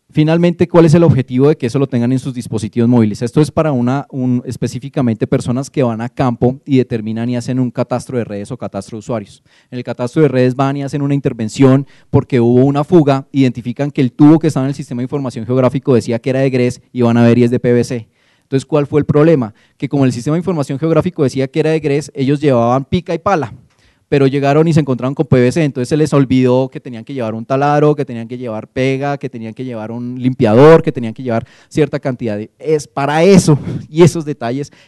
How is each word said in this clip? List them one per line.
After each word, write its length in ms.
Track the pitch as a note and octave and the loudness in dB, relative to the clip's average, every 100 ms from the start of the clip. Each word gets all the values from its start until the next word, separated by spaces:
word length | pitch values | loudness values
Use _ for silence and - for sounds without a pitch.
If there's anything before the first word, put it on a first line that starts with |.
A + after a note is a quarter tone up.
| _ | _
Finalmente, 560 | - D#3 E3 F3 F3 F3+ | -2 0 2 0 0 0
¿cuál 180 | F3 E3 | 4 6
es 100 | E3+ | 6
el 80 | |
objetivo 460 | E3+ C3 B2 B2 C#3+ | 4 0 -2 0 2
de 60 | D#3+ | 2
que 120 | A#2 | -2
eso 100 | C#3 | -2
lo 80 | C3+ | -2
tengan 260 | B2 A#2 | -2 -2
en 60 | C3 | -2
sus 160 | C#3 | -4
dispositivos 560 | B2 A2 A2 G#2+ A#2 A#2 | -10 -8 -8 -6 0 2
móviles? 320 | B2 G#2+ G2+ | 4 2 0
Esto 200 | A#2+ - | -4 0
es 100 | D3+ | 0
para 200 | - D#3 | 0 -2
una, 360 | C3 A#2+ C3+ - | 0 -2 -4 -6
un, 320 | C3+ B2+ B2 | -6 -2 -2
específicamente 840 | - B2 A#2+ B2+ C#3 - B2 G#2+ C3 | -4 -8 -8 -8 -10 -4 -2 -2 0
personas 420 | C3+ C3+ B2 C3+ | -2 -2 -6 -6
que 140 | - | -2
van 180 | B2 A2 | -2 -2
a 80 | A#2+ | -8
campo 500 | - C3+ A#2 B2 C3+ - | -4 -2 0 -2 -2 0
y 120 | C3+ | 0
determinan 520 | B2 A#2 G#2+ A2 A#2 | 0 -4 -6 -6 -6
y 80 | B2 | -6
hacen 220 | A#2+ B2+ | -4 -4
un 100 | B2 | -4
catastro 480 | A#2+ B2 B2 - B2+ | -4 -4 -4 -6 -8
de 60 | |
redes 280 | G#2+ G2+ G#2 | -6 -10 -12
o 60 | B2 | -12
catastro 380 | G2+ G2 - A2+ | -10 -10 -12 -14
de 40 | |
usuarios. 420 | G#2 A#2 G2 - _ _ _ | -8 -8 -8 -20 _ _ _
En 80 | B2 | -14
el 60 | |
catastro 400 | B2 A#2+ B2 E3 | -12 -8 -4 2
de 40 | D#3 | 2
redes 280 | B2+ B2+ B2+ | 4 2 2
van 220 | C#3 C#3+ | -2 -2
y 60 | |
hacen 200 | C#3 D3+ | -6 -4
una 100 | C#3+ | -2
intervención 720 | C#3+ C#3 A#2+ A2 - C3+ C3+ C#3 _ _ | -2 -2 -4 -6 2 4 4 0 _ _
porque 300 | C#3 - B2+ | -2 0 0
hubo 260 | A#2 B2 C#3 | 2 4 2
una 180 | C#3+ | 2
fuga, 440 | - F3+ C#3 C3+ C3 | 2 4 4 0 -2
identifican 600 | C#3 C3+ B2 A#2 A#2 C#3+ | 0 0 0 -8 -6 -6
que 100 | D3 | -2
el 100 | B2+ | -2
tubo 280 | - D3 D#3+ | 4 6 6
que 80 | D#3+ | 2
estaba 180 | C#3+ C3+ | -2 -4
en 40 | |
el 60 | D3 | -6
sistema 260 | D3+ A#2+ | -8 -8
de 40 | B2+ | -6
información 400 | D3 C3 A#2 G#2+ | -6 -8 -8 -4
geográfico 480 | B2+ B2+ C#3+ - | 0 2 0 0
decía 240 | A#2+ A2+ A2+ | 0 2 -4
que 140 | - | -2
era 80 | C3 | -2
de 100 | C3+ | 0
gres 320 | B2+ B2 - _ | 0 -2 -4 _
y 120 | B2 | -2
van 140 | A#2 A#2 | 2 4
a 60 | |
ver 140 | A#2 A#2+ | 4 4
y 60 | |
es 80 | A#2+ | 2
de 80 | B2 | 0
P 120 | B2 | 0
V 120 | A#2+ | 0
C. 260 | A#2+ B2 G#2+ _ _ _ | 0 -6 -12 _ _ _
Entonces, 240 | - C3+ - | -6 -6 -2
¿cuál 220 | D3+ C#3+ | -2 0
fue 120 | D#3 | -2
el 60 | D3 | 0
problema? 480 | D3 D#3 D#3 A2 - _ - | 2 4 2 0 -10 _ -10
Que 100 | C3+ | -6
como 180 | D3 C3+ | 0 0
el 60 | |
sistema 220 | B2+ A#2+ | 0 -4
de 60 | D#3+ | -4
información 400 | F3 E3+ C3+ C#3 | -2 -4 -4 -4
geográfico 420 | D#3 D#3+ E3 - | 0 0 0 -2
decía 260 | C3+ C3 C3 | -2 -2 -4
que 120 | D#3+ | -2
era 100 | D#3 | -2
de 100 | D#3+ | -2
gres, 320 | D3 C#3 D3 - | -2 -4 -4 -6
ellos 260 | C3 C#3+ | -2 0
llevaban 420 | D3 B2 A#2 C3 | 2 2 2 0
pica 300 | C#3 F#3 - | -2 -4 -4
y 60 | E3+ | -6
pala, 340 | G3+ F#3 A#2+ - _ _ _ _ - | -2 -2 -4 -12 _ _ _ _ -2
pero 180 | C#3+ C3+ | 2 2
llegaron 420 | C#3 C#3 C#3+ E3 | 2 0 2 4
y 60 | |
se 60 | D#3+ | 2
encontraron 340 | C#3 B2+ B2+ | 0 -2 -4
con 140 | - D#3 | -4 0
P 80 | C3 | 2
V 160 | B2 | 2
C, 120 | D3 | 2
entonces 240 | D3+ C3+ B2 | -2 -2 -2
se 80 | D#3 | 0
les 160 | D3+ | 2
olvidó 540 | C#3+ B2+ C3 B2+ B2 C3 | 2 2 2 2 2 -2
que 120 | D3 | -8
tenían 260 | C#3 A#2 A2 | -14 -16 -12
que 80 | |
llevar 220 | C#3 A2+ A2+ | -8 -8 -8
un 100 | A2+ | -4
taladro, 480 | C3+ C#3+ D3 D3+ | -2 0 2 2
que 120 | D3 C3+ | 0 -4
tenían 220 | A#2 A2+ | -8 -12
que 120 | B2 | -12
llevar 280 | B2 A2 A2 | -10 -10 -10
pega, 520 | - C3 C3+ C#3 C#3+ | -4 -2 -2 -4 -6
que 100 | C3 | -10
tenían 240 | A#2+ A2+ | -12 -14
que 100 | G#2+ | -12
llevar 280 | B2+ A2+ A2 | -10 -10 -10
un 280 | A#2 A#2+ B2+ | -10 -10 -4
limpiador, 600 | B2 C3 A#2+ A2+ D3 D#3+ | -4 0 4 8 8 8
que 100 | D#3 | 4
tenían 220 | C#3 A#2 | -6 -8
que 80 | A2+ | -8
llevar 240 | B2+ A2+ A#2+ _ _ | -4 -4 -6 _ _
cierta 320 | - C#3+ D3 | -4 -4 -4
cantidad 380 | C#3 B2 A#2 G#2 | -6 -6 -6 -8
de, 120 | A2+ _ | -10 _
es 300 | C3+ D#3 C#3+ | -4 -4 -4
para 340 | - C#3 D3+ | -6 -2 0
eso, 380 | F3+ F#3+ D#3+ C#3+ - - - | 4 4 4 2 0 -10 -6
y 140 | D#3 | 4
esos 240 | F3 E3+ D3 | 4 4 -8
detalles 460 | C#3+ A#2 C3 C#3+ _ | -8 -6 -8 -10 _